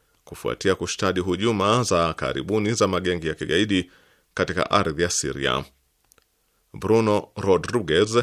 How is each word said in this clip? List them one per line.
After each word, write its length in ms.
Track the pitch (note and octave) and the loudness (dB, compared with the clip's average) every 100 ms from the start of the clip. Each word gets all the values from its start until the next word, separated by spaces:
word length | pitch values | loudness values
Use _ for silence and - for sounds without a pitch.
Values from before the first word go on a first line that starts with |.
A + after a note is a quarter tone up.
| _ _ - | _ _ -20
kufuatia 500 | - A1+ - G2 F#2 | -8 -6 -2 -2 -2
kushtadi 440 | F2 - F#2+ F#2 | -2 -4 -2 0
hujuma 640 | F2+ F2+ A2+ G#2 G2+ A#2+ | -2 -2 0 0 2 2
za 300 | A#2 F2 E2 | 2 2 0
karibuni 600 | D2+ C2 C2 D2+ G#2+ G#2 | -2 -4 -4 -2 0 0
za 140 | A#2 G2+ | 2 2
magenge 400 | F2+ F2+ F2 D#2 | 0 -2 -2 -4
ya 60 | |
kigaidi 580 | D#2 - E2+ G#2+ F#2+ F2 - _ _ _ | -6 -2 0 2 0 -2 -10 _ _ _
katika 380 | - F#2 F2 - | -4 -2 -2 0
ardhi 300 | G2+ E2+ D2+ | 0 0 -2
ya 60 | F2 | -2
Syria. 540 | - C#2 C2+ C2+ C2 - _ _ _ _ _ _ _ _ _ _ | -2 -4 -4 -2 -4 -6 _ _ _ _ _ _ _ _ _ _
Bruno 540 | G#2 G2 A2+ G#2+ G#2 - - | -6 2 4 4 0 -2 -4
Rodriguez 800 | G2 F2+ - A#2+ E2 D#2+ G#2+ A#2 | 2 2 2 -4 2 2 4 2